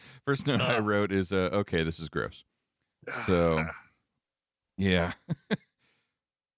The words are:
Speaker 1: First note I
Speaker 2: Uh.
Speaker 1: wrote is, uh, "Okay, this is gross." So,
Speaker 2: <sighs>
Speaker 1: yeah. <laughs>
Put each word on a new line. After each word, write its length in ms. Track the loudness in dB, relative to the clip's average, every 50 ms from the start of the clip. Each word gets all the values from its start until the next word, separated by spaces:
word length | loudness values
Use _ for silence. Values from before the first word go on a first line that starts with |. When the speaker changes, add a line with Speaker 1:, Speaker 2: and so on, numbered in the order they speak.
| -20 -20 -20 -10 _
Speaker 1:
First 200 | -2 -2 -2 0 -2
note 140 | 0 0
I 160 | 0 0 0 0
Speaker 2:
Uh. 40 |
Speaker 1:
wrote 300 | 2 2 2 2 2 2
is, 200 | 2 0 0 2
uh, 180 | 0 0 0 2 0
"Okay, 300 | -2 -2 0 0 0 0
this 160 | 0 -4 -6
is 80 | -10 -6
gross." 340 | -4 -4 -4 -4 -8 -14 -20 _ _ _ _ _ _ _ _ _ _ _ -14 -10 -10 -6 0
So, 400 | 2 4 4 4 4 2 0 -2 -4 -8 -12 -18 _ _ _ _ _ _ _
Speaker 2:
<sighs> 600 | _ _ _ _ _ _ _ _ _ _ _ -2
Speaker 1:
yeah. 360 | 2 2 4 2 2 0 -4 -10 _ -8 -8 -8
<laughs> 140 | _ _ -6 -6 -6 _ _ _ _ _ _ _ _ _ _ _ _ _ _ _ _ _ _